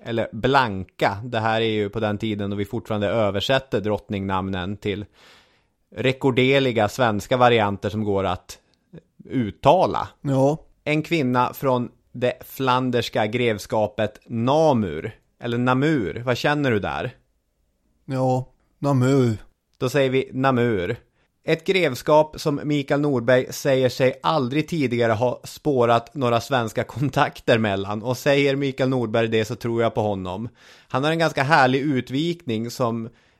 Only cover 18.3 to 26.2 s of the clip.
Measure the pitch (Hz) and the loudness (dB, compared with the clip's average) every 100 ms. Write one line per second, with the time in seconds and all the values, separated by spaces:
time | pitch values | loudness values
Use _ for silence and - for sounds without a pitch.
18.3 | 127 131 _ _ _ 139 135 127 139 123 | 0 -4 _ _ _ 0 2 4 4 4
19.3 | 107 - _ _ _ 127 147 135 131 - | 0 -8 _ _ _ -2 2 2 0 -2
20.3 | 127 135 123 120 101 87 117 _ _ _ | 0 2 2 2 0 -2 -6 _ _ _
21.3 | _ - 160 - 190 160 120 - 151 151 | _ -4 -2 0 2 0 0 4 4 4
22.3 | - 160 143 147 147 139 143 147 127 117 | -2 -4 -2 -2 -2 0 0 2 0 4
23.3 | 127 - - 147 131 127 - 131 - - | 2 2 -4 0 2 2 2 0 2 0
24.3 | 160 120 147 151 170 127 120 117 107 123 | 0 0 -2 -2 -2 -2 0 0 2 0
25.3 | 120 - - 151 131 117 117 - 151 | -2 -10 -6 -2 2 4 2 0 -2